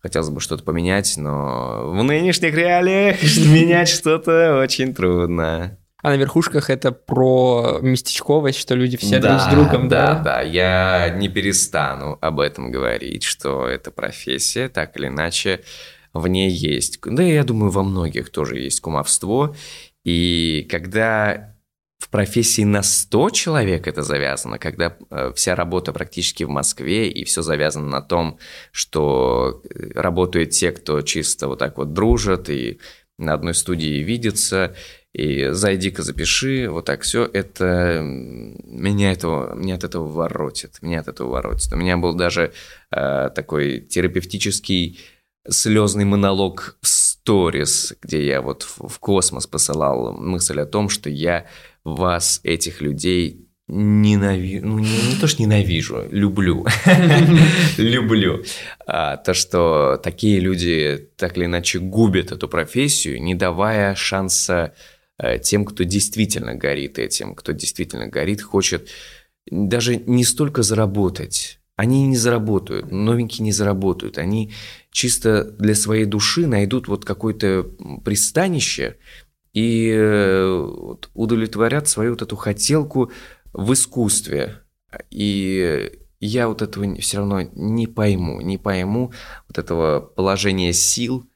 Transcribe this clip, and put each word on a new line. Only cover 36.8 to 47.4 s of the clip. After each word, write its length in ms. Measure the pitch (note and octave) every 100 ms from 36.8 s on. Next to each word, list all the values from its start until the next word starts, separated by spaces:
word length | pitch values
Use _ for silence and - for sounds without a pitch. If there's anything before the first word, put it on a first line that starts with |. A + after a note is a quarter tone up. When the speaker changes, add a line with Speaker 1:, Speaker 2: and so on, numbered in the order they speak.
| -
Speaker 1:
так 160 | C#2+
все, 220 | - A#2 A#2+
это, 400 | G2 F#2 - F#2 F2+ F2 E2
м, 560 | D2+ C2+ A#1+ B1 A1 - -
меня 460 | A#1+ F#2+ G2+ G2
этого, 420 | F2+ E2+ D#2 B1+ G#1+
меня 200 | F#2 F2+
от 80 |
этого 240 | E2+ F2+ D#2
воротит, 680 | D2+ E2 - D2 - - -
меня 200 | E2 E2
от 60 | D#2
этого 200 | - B1+
воротит. 420 | C2 - - -
У 40 | -
меня 200 | F2+ F2+
был 180 | F2 E2+
даже, 380 | F2 E2+ E2 - - - _
э, 380 | - C2+ C#2 C#2 -
такой 460 | D2 D2+ C#2+ B1+
терапевтический 1160 | - F2+ F2 F2+ F2+ G2+ G2+ F#2+ - F#2 E2+ F2+ - _ _ _ -
слезный 560 | F2+ A2+ G#2+ G#2 G2+ G2+
монолог 720 | G2+ G2 G2 F#2+ - - -
в 60 | -
сторис, 1080 | - - - - G2+